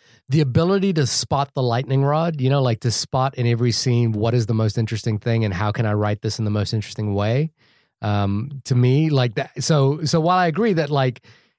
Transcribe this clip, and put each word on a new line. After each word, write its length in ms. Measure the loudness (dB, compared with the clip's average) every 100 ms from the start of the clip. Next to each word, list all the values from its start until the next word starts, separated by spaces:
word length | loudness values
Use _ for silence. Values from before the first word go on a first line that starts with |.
| _ _ -2
the 100 | 0
ability 520 | 2 2 2 2 2
to 120 | 0 0
spot 460 | -2 -2 -2 -2 -2
the 80 |
lightning 400 | 0 0 0 0 2
rod, 340 | 0 -2 -2
you 100 | 0
know, 100 | 2
like, 180 | 2 0
to 100 | -2
spot 440 | -2 -4 -2 -2 0
in 120 | 0
every 240 | 2 0
scene 400 | 0 0 2 2
what 200 | 2 0 0
is 100 | 0
the 80 |
most 240 | 0 0 0
interesting 400 | -4 -2 -2 -2
thing 260 | 0 0
and 100 | 0
how 180 | -2 -2
can 120 | 0 0
I 60 |
write 280 | 0 0 -2
this 160 | -4 -4
in 60 | -2
the 60 |
most 200 | -2 -2
interesting 440 | -4 -6 -6 -2 0
way. 360 | 0 0 -2 _ _ _ _ -8
Um, 600 | -2 0 0 -2 -6 -10 0
to 100 | 2
me, 340 | 4 4 2
like 260 | 2 0 -2
that. 260 | -8 -6
So, 420 | 0 2 2 0 0
so 160 | 0
while 160 | 2 2
I 80 | 2
agree 260 | 0 0
that, 160 | 0 0
like, 340 | 0 0 -4 -14 -20 _